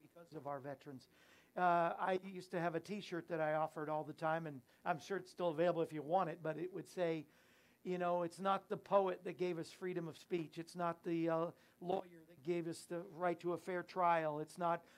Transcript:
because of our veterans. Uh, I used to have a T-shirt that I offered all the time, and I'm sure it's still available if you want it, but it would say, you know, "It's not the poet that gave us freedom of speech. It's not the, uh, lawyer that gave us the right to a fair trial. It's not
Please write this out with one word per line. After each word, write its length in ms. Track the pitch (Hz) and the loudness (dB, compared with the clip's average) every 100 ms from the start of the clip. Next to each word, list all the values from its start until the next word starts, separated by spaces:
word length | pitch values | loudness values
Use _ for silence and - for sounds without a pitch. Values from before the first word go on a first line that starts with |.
because 320 | - 170 170 | -18 -20 -14
of 120 | 156 139 | -10 -6
our 140 | 143 | -6
veterans. 480 | 135 135 147 131 - _ - - _ - | -6 -10 -12 -14 -16 _ -20 -20 _ 2
Uh, 360 | 180 170 170 254 | 6 6 4 2
I 220 | 180 185 | 2 0
used 260 | 190 185 180 | -2 -10 -6
to 80 | 180 | 0
have 140 | 170 165 | 0 0
a 40 | |
T-shirt 480 | 165 208 - 170 165 | -4 -8 -4 -6 -4
that 120 | 165 | 0
I 140 | 156 | 2
offered 340 | 156 156 - 151 | 2 0 -2 -2
all 160 | 151 | -2
the 80 | 151 | -4
time, 340 | 151 160 165 160 | -2 0 0 -2
and 140 | 135 - _ | -10 -16 _
I'm 140 | 180 160 | -2 -2
sure 160 | - 196 | -2 -4
it's 140 | 185 | -4
still 180 | - 175 | -2 0
available 340 | 151 175 165 | 4 4 4
if 100 | 160 | 0
you 80 | 156 | -2
want 300 | 139 185 170 | 0 2 2
it, 80 | 175 | -2
but 140 | 160 151 | -6 -4
it 140 | 180 | -6
would 160 | 185 - | -6 -8
say, 380 | 185 170 165 147 - - - _ _ | -2 0 0 -6 -18 -20 -20 _ _
you 160 | 185 180 | -4 0
know, 240 | 175 175 | 2 2
"It's 160 | 170 170 | 0 -2
not 300 | 196 196 - | 0 0 0
the 80 | 202 | -8
poet 480 | - 196 190 180 | 4 4 4 0
that 120 | 185 135 | -6 -2
gave 220 | 180 165 | -2 -2
us 120 | 156 | -6
freedom 360 | - 185 170 165 | -8 -4 -4 -6
of 100 | 143 | -10
speech. 420 | - 180 151 165 | -4 -4 -4 -8
It's 180 | 160 175 | -10 -2
not 260 | 170 170 | -2 -2
the, 260 | 180 170 165 | -2 0 2
uh, 220 | 165 170 - - _ | 2 0 -4 -20 _
lawyer 400 | 175 190 185 170 160 | -2 -2 -4 -18 -20
that 140 | 170 | -10
gave 260 | 135 175 165 | -2 -2 -2
us 160 | 160 | -6
the 160 | - 175 196 | -6 -8 -6
right 280 | 156 180 170 | 0 0 2
to 140 | 175 | 0
a 40 | 165 | -2
fair 240 | - 180 | -2 -4
trial. 560 | 170 185 175 170 156 151 | -4 2 6 6 4 -2
It's 200 | 156 - | -6 -2
not 260 | 170 170 - | 0 0 -4